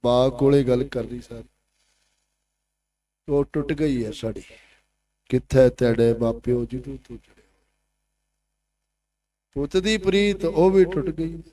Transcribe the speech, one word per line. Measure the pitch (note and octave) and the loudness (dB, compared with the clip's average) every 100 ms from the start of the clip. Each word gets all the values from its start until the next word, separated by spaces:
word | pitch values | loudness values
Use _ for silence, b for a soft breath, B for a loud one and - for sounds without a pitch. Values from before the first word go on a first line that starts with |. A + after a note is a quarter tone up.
ਮਾਂ | A#2+ B2 C3 | 2 2 2
ਕੋਲੇ | C3 C#3 C#3+ | 2 2 4
ਗੱਲ | B2+ B2 | 2 0
ਕਰਨੀ | C#3 B2+ A2 A#2+ | -2 -6 -8 -12
ਸਾਰੀ, | - A#2 A#2 _ _ _ _ _ _ _ _ _ _ _ _ _ _ _ _ _ - | -14 -18 -20 _ _ _ _ _ _ _ _ _ _ _ _ _ _ _ _ _ -2
ਉਹ | C#3+ C#3 | -2 0
ਟੁੱਟ | D#3 C#3+ | -4 -4
ਗਈ | D3+ D#3 B2+ | -2 -2 -2
ਹੈ | A2 | -4
ਸਾਡੀ। | G#2+ A2 G2+ - b b b _ _ _ _ _ | -6 -8 -8 -16 b b b _ _ _ _ _
"ਕਿੱਥੇ | B2+ - C3 B2+ | -4 2 4 4
ਤੇਰੇ | - A#2+ A#2 A#2 | 4 0 4 2
ਮਾਂ | A2+ A#2 | 2 -2
ਪਿਓ | A#2 - B2 | -4 -4 -4
ਜਿਹਨੂੰ | A#2 B2+ C3 C3 | -4 -10 -12 -16
ਤੂੰ | _ A2+ | _ -20
ਚੁਣਿਆ?" | _ _ _ _ _ _ _ _ _ _ _ _ _ _ _ _ _ _ _ _ _ _ _ | _ _ _ _ _ _ _ _ _ _ _ _ _ _ _ _ _ _ _ _ _ _ _
ਪੁੱਤ | C#3 C#3+ F#3+ | -8 -2 -2
ਦੀ | F#3+ A3 | 0 0
ਪ੍ਰੀਤ | F#3+ G3 G3+ G3 | 0 2 2 0
ਉਹ | F3 D#3 F#3 | -2 2 4
ਵੀ | F#3+ | 6
ਟੁੱਟ | E3+ F3 | 4 2
ਗਈ। | E3+ D#3 E3 E3 - | -4 -6 -8 -8 -16